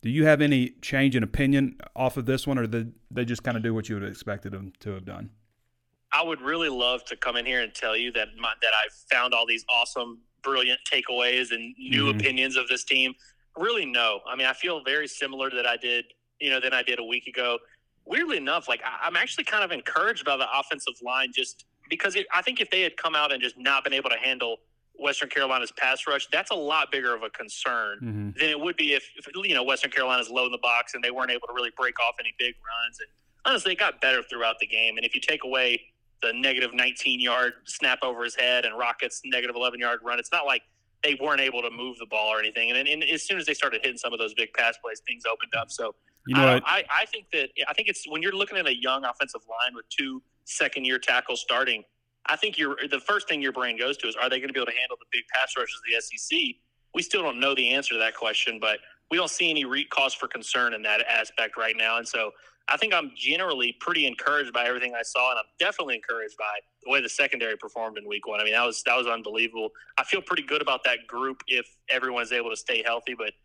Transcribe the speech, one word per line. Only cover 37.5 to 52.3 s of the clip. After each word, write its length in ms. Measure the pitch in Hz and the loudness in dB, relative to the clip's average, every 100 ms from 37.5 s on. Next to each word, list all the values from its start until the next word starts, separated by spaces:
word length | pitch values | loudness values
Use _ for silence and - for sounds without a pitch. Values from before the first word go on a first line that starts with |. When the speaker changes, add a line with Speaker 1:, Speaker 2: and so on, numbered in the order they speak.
| - - | -2 -14
Speaker 2:
snap 340 | - 135 127 | -2 0 2
over 220 | 131 120 | 0 -2
his 120 | 117 113 | -4 2
head 300 | 123 123 117 | 2 4 2
and 120 | 110 | 0
Rocket's 440 | 120 117 123 - 135 | -2 -2 -4 -6 -2
negative 300 | 127 123 120 | -2 0 0
eleven 240 | 123 120 | -2 0
yard 200 | 120 120 | 0 0
run. 160 | 117 120 | -2 -4
It's 120 | - | 0
not 140 | 170 143 | -2 2
like 160 | 127 _ _ _ _ | 0 _ _ _ _
they 140 | 151 139 | 0 2
weren't 180 | 147 143 | 2 4
able 200 | 135 123 | 4 0
to 80 | 120 | -4
move 280 | 117 123 117 | -4 -8 -8
the 80 | 113 | -4
ball 220 | 107 107 | -2 2
or 120 | 110 | 2
anything. 320 | 107 110 117 | 0 0 2
And, 160 | 123 139 | 2 2
and 160 | 151 160 | 0 0
as 180 | 160 | -2
soon 140 | - 190 | -2 -2
as 80 | 156 | -2
they 80 | |
started 260 | 147 139 113 | 0 0 2
hitting 140 | 135 120 | -2 -2
some 140 | 123 | -6
of 80 | 117 | -2
those 140 | 110 | -2
big 180 | 107 110 | -2 -2
pass 240 | - 117 117 | 2 2 2
plays, 180 | 117 110 - | -8 -8 -10
things 160 | 117 113 | -6 -4
opened 280 | 113 - 113 | -4 -2 -4
up. 160 | 113 | -4
So 240 | - 113 - _ _ - | -4 -6 -6 _ _ 0
Speaker 1:
You 80 | 131 | 6
know 60 | |
Speaker 2:
I 40 | 135 | 8
don't, 80 | 127 | 6
Speaker 1:
what? 80 | 143 | 4
Speaker 2:
I, 160 | 185 160 | 2 2
I 140 | 151 220 | 0 0
think 220 | 226 196 | -6 -4
that, 200 | 160 135 - 143 | -4 -2 -4 -2
I 40 | |
think 140 | 151 214 | 0 -2
it's, 180 | - 151 | -4 -6
when 120 | 156 | -4
you're 120 | 180 196 | -2 -2
looking 220 | 202 196 | -2 0
at 100 | 160 | 0
a 80 | 123 | 0
young 300 | 127 131 131 | 0 0 -2
offensive 340 | 120 135 117 _ | -2 -4 -6 _
line 240 | 113 123 120 | -4 -4 -4
with 120 | - | -8
two 340 | - 139 131 _ _ | -4 -4 -6 _ _
second-year 560 | - - 143 139 131 127 | -12 -2 -2 -2 -2 0
tackles 400 | - 123 - 120 | 2 2 2 -6
starting, 440 | - 123 131 110 - _ _ _ | 0 0 2 -2 -6 _ _ _
I 100 | - | -2